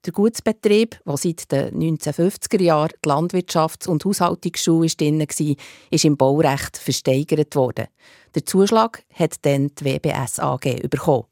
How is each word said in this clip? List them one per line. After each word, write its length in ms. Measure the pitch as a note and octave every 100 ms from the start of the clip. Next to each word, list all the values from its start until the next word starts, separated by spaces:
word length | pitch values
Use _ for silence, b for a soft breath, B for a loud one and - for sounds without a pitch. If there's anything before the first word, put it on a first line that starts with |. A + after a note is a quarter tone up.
| -
Der 60 |
Gutsbetrieb, 880 | F3 G#3+ - - G#3+ G#3 G#3 A3+ -
der 120 | - C#3+
seit 340 | F3 E3 -
den 260 | C#3 C3 -
neunzehnhundertfünfziger 840 | D#3+ D#3 D3+ D3 F3 - - G#3
Jahren 300 | F3 D3+ D#3+ -
die 40 | D3+
Landwirtschafts- 800 | D3 E3+ F#3 F3+ E3+ D#3 - -
und 160 | D3+
Haushaltungsschule 840 | F#3+ G3+ F#3 F3 F3 - - E3 E3
ist 140 | -
drin 180 | D3+ D#3
war, 380 | D3+ - D3+ C#3 B B B
ist 140 | D#3+
im 120 | D#3 C#3+
Baurecht 600 | C3 C#3+ D3 C#3 - -
versteigert 800 | - C3 - C3+ D3+ D3+ D3 D3
worden. 320 | B2 A2 A2+ b b b b
Der 140 | D#3+ -
Zuschlag 560 | F#3+ G3 A3 A3+ - _
hat 320 | - D#3+ -
dann 280 | D3 C#3 C#3+
die 100 | -
W 140 | C#3+ C#3
B 120 | D3+
S 280 | C#3+ B2 -
A 180 | D3 C3+
G 300 | C#3 A#2+ -
bekommen. 380 | C#3+ - C3+ -